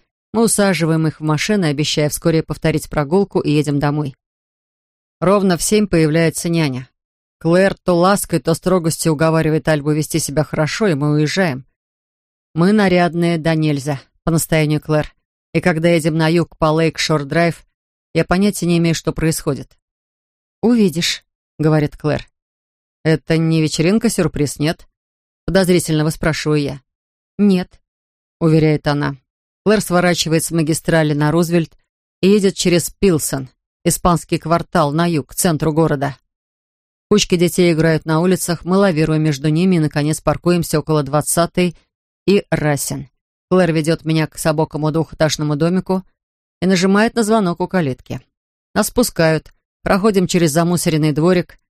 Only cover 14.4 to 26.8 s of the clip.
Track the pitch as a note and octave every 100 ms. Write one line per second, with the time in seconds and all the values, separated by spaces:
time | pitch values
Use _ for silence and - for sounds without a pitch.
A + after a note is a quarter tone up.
14.4 | - D#3+ D3+ D3+ - D3+ - _ _ _
15.4 | _ E3 F3+ D#3+ E3+ E3+ D#3 D#3+ D#3+ E3+
16.4 | D#3 - D#3 D#3+ D#3+ - - D#3 C#3+ D#3+
17.4 | E3+ - _ _ _ _ _ D#3+ - F3+
18.4 | G3+ - E3+ E3+ E3 D#3+ D#3+ D3+ D#3+ D#3+
19.4 | D#3 B2+ - _ _ _ _ _ _ _
20.4 | _ _ A3 A#3+ F#3+ D#3 - - - _
21.4 | _ - D#3 D#3 D3 - D3+ C#3 - _
22.4 | _ _ _ _ _ _ D#3 D#3 - D#3+
23.4 | D#3+ D#3+ D#3 - E3 A3 A3+ - D#3+ -
24.4 | C#3+ - D3+ - _ _ _ _ _ _
25.4 | - F#3+ F3+ F3 - D#3 D#3 - D#3+ D3
26.4 | D3+ D3+ C#3 C#3+